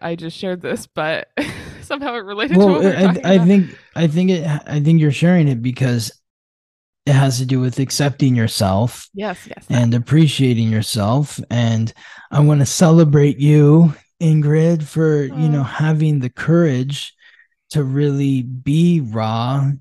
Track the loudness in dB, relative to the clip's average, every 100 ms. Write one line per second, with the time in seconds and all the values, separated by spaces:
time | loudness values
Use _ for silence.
0 | -10 -10 -12 -10 -10 -8 -8 -10 -10 -8
1 | -6 -6 -8 -8 -8 -10 -16 -18 -12 -10
2 | -8 -10 -10 -6 0 2 4 2 0 0
3 | 0 0 2 4 4 4 2 -6 _ -4
4 | -2 0 0 -2 -2 -6 -4 -2 2 4
5 | 2 2 2 2 2 0 -4 -4 -2 -2
6 | -4 -12 _ _ _ _ _ _ _ _
7 | 0 2 2 -2 -2 -2 -2 -4 -4 -2
8 | -4 0 0 2 0 0 0 0 -2 -6
9 | -16 -10 -10 -10 -16 -18 -4 0 0 -2
10 | 0 2 2 2 0 0 0 -2 -2 -2
11 | -2 -2 -4 -8 -6 -2 0 -2 -4 -8
12 | -20 -20 -4 2 2 2 0 2 4 6
13 | 6 4 2 2 2 6 6 6 4 0
14 | _ -4 0 0 2 2 2 0 -4 -2
15 | 0 0 -2 -4 -2 -2 -4 -2 -2 0
16 | 0 0 -4 -6 0 2 2 0 -4 -8
17 | -12 -18 _ _ _ _ _ -4 -2 -2
18 | -2 0 -2 -2 -4 -8 -2 2 2 2
19 | -2 -4 -2 -2 -2 -2 -2 -4